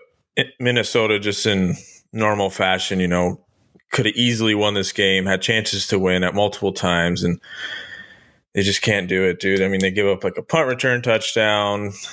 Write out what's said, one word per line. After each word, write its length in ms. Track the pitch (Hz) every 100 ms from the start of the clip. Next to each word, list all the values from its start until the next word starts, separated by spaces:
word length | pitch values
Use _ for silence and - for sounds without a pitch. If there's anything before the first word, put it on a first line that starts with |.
| - _ _ -
it, 120 | 131 -
Minnesota, 600 | 123 120 104 120 110 104
just 260 | 104 98 110
in 300 | 98 90 78 - - _
normal 380 | 110 107 104 95
fashion, 500 | - 92 92 - 92
you 80 | 90
know, 320 | 90 87 95 _ _ _ _ -
coulda 200 | - 107 117
easily 400 | 120 110 110 104
won 180 | 104
this 180 | 101 92
game, 340 | - 98 95 95
had 160 | 95
chances 460 | - 113 101 98 -
to 120 | 98
win 240 | 92 90
at 100 | 90
multiple 380 | 101 104 - 98
times, 500 | 92 90 87 87 87
and 160 | 87 87 - - - - - - - - _ _ _
they 80 | 101
just 180 | 98 98
can't 260 | 113 101 90
do 140 | 95
it, 160 | 92 87
dude. 220 | 95 98
I 60 | 95
mean, 140 | 95
they 100 | 95
give 160 | 98 101
up, 160 | 90
like, 140 | 95 90
a 40 |
punt 260 | - 165 135
return 320 | 123 131 123
touchdown, 880 | 120 110 - 113 107 104 101 104 101 95 -